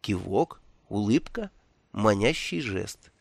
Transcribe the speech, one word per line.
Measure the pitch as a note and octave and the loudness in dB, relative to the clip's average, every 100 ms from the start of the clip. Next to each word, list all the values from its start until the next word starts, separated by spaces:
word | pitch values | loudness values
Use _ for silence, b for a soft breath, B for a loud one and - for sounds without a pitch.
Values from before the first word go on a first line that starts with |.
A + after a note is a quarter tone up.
Кивок, | - F#2+ F#2 G2 E3 - - _ _ | -2 -4 0 0 -2 -4 -20 _ _
улыбка, | G2+ G#2 B2 - - G#3 _ _ _ _ | -2 2 2 2 -10 -10 _ _ _ _
манящий | - G#2+ G2+ A2 D#3+ - F3 | 0 2 4 2 0 -4 -4
жест. | C3 F#2+ G2 - _ _ | -4 -4 -6 -10 _ _